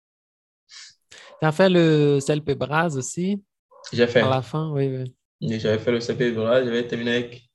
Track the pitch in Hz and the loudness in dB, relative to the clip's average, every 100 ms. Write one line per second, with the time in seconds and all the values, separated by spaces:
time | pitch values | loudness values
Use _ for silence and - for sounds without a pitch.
0 | _ _ _ _ _ _ _ - - _ | _ _ _ _ _ _ _ -20 -20 _
1 | _ - - - 156 151 190 175 165 151 | _ -20 -18 -2 0 4 4 6 6 4
2 | 147 143 135 151 151 127 131 151 170 135 | 4 2 2 -2 -2 -4 -2 0 0 -2
3 | 127 - 180 202 - _ _ _ - - | -8 -6 -4 -4 -8 _ _ _ -8 0
4 | 120 127 131 131 123 151 156 143 135 131 | 2 2 2 0 -4 -6 -4 -4 -4 -4
5 | 127 - _ - - 110 107 107 123 120 | -10 -14 _ -10 -6 -4 -2 -2 0 -2
6 | 117 123 123 110 110 127 123 117 120 120 | -2 -2 -2 -2 0 0 0 -2 -4 -6
7 | 120 120 120 - _ | -4 -4 -4 -14 _